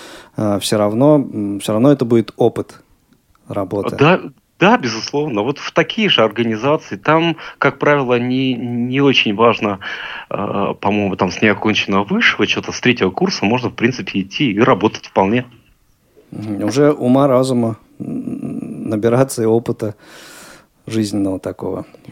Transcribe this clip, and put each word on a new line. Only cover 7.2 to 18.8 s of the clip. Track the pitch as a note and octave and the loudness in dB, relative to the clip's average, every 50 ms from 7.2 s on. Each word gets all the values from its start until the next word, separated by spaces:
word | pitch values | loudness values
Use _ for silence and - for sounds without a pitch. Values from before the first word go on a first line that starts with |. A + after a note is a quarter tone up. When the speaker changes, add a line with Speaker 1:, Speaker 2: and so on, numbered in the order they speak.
| E3+ E3+ D#3+ - - - - - | 2 0 -2 -4 -8 -16 -8 -2
Speaker 2:
как | - C#3 C3+ - | -2 -2 0 0
правило, | D3+ D3 D3 C#3+ C3+ B2 B2 A#2+ | 2 2 2 2 2 2 0 0
не, | A#2+ B2 B2+ C3 C3+ C3 B2+ | 2 0 0 0 0 0 -2
не | A#2 B2 A#2+ A#2+ A#2+ A#2+ B2+ B2+ C#3 | -2 -4 -6 -4 -2 -2 -2 0 2
очень | C#3 C#3 B2 - - A2+ G2+ | 4 4 4 4 2 0 2
важно, | G2+ A#2 A#2+ G#2 - A2+ G#2 G2+ F#2 - - - - - - - - - - | 4 4 4 4 2 0 -2 -2 -4 -8 -12 -12 -12 -12 -12 -14 -14 -14 -10
э, | - - G2+ G#2 - G2+ G2 - - - | -8 -6 -6 -4 -2 -2 -2 -4 -4 -4
по-моему, | - G2 G#2 G#2 G2+ G2 F#2 | -2 -2 0 0 0 -2 0
там | - G2+ F2+ | -2 -2 -2
с | - - A2 | -2 0 2
неоконченного | A2 G2+ - - G#2+ G2+ - - - G2 G2 G#2 | 2 2 2 0 0 0 0 0 0 0 0 0
высшего, | G#2+ F#3+ A3+ A#3+ - - - G#2+ | 0 0 0 2 0 2 0 0
что-то | - - G#2+ F#2+ - F2 | -2 -2 -4 -6 -8 -8
с | - | -2
третьего | - B2 B2 A#2+ G2+ F#2 | 0 0 2 2 0 -2
курса | F#2 - F#3 F#3+ - - - | 0 0 -2 -2 -2 0 0
можно, | G2+ A#2 B2 A#2+ G2+ | 0 0 0 -2 -4
в | - | -4
принципе, | - - A#2+ B2+ - G2 - - G2+ | 0 -2 -2 0 -2 -8 -6 -4 -6
идти | F#2 - - - D3+ A#2+ F#2+ | -6 -4 -4 -2 -2 0 2
и | G2+ | 2
работать | A2+ C3+ B2+ F#2 G2 A2+ - - - | 4 4 4 4 2 -2 -2 -2 -16
вполне. | - - A2 F#2+ F#2+ A2+ B2 B2 - - - _ _ _ _ _ _ _ _ _ _ _ _ _ _ | -4 0 2 2 2 2 0 -2 -4 -14 -20 _ _ _ _ _ _ _ _ _ _ _ _ _ _
Speaker 1:
Мгм. | - - G#2 G#2+ G#2 G2 G#2 | -14 -12 -8 -8 -6 -4 -4
Уже | G#2+ G#2+ C#3 D3 D3 D3 | -2 2 4 4 4 4
ума, | - A#2+ B2 B2+ C3+ C#3 C#3+ | 2 2 4 4 4 6 6
разума, | B2+ B2 C3 C3 C3 A#2+ A#2 A2+ A2 - _ _ _ - | 4 4 2 2 0 0 0 0 -2 -6 _ _ _ -12
м, | - - - - - - - - - - - - - - - - | -10 -8 -8 -8 -8 -8 -8 -8 -8 -8 -8 -8 -10 -10 -10 -10